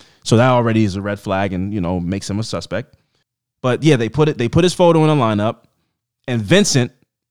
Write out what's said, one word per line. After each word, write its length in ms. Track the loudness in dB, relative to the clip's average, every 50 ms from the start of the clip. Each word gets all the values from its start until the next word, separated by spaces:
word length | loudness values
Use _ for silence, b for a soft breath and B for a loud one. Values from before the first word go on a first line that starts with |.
| b b b b b
So 140 | 2 2
that 120 | 4 4 4
already 340 | 2 2 2 2 2 2 0
is 120 | 0 -2
a 60 | -4
red 180 | -6 -6 -8 -8
flag 340 | -6 -4 -2 -2 -2 -2 -4
and, 200 | -4 -6 -6 -6
you 80 | -4
know, 180 | -4 -4 -4 -4
makes 300 | -4 -4 -6 -6 -6 -6
him 100 | -6 -6
a 40 | -6
suspect. 520 | -6 -8 -10 -8 -8 -8 -8 -8 _ _ _ _ _ _ _ _ _ _ _ _ _ _ _
But 220 | -4 -4 -2 0 2
yeah, 120 | 2 2
they 120 | 2 0 -2
put 200 | 0 0 0 0
it, 80 | 0
they 100 | -2 -4 0
put 140 | 2 2 2
his 100 | 2 2
photo 300 | 2 2 4 4 4 2
in 60 | 2
a 60 | 2 2
lineup, 420 | 0 0 0 0 -2 -2 -4 _ _ _ _ _ _ _ _ _ _ _ _ _ -8
and 140 | -4 -4 -4
Vincent 500 | 0 2 4 4 4 4 2 0 0 -2 _ _ _ _ _ _ _ _